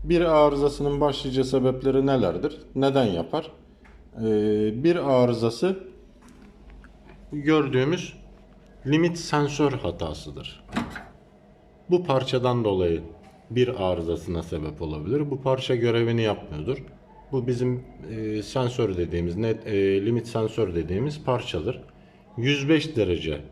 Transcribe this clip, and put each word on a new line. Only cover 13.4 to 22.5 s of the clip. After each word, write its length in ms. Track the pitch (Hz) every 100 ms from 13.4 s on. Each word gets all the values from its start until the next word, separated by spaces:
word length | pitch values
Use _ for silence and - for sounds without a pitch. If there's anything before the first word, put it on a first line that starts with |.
| -
bir 400 | 113 123 - 92
arızasına 520 | 85 82 80 - 85
sebep 400 | 80 82 76 76
olabilir. 480 | 80 76 80 143 147
Bu 120 | 131
parça 320 | 131 131 -
görevini 480 | 123 117 117 117 117
yapmıyordur. 640 | 110 98 - 76 82 139 - - - - -
Bu 140 | 135 120
bizim, 380 | 120 123 123 - - 80
e, 320 | 110 107 107
sensör 540 | 101 135 123 127 110 90
dediğimiz, 400 | 82 85 87 87
net, 300 | 113 113 -
e, 400 | 101 98 98 104
limit 200 | 120 113
sensör 480 | 117 110 - 101
dediğimiz 500 | 85 80 95 143 147
parçadır. 560 | - 123 - 87 87 - - - - - - -
Yüz 320 | 123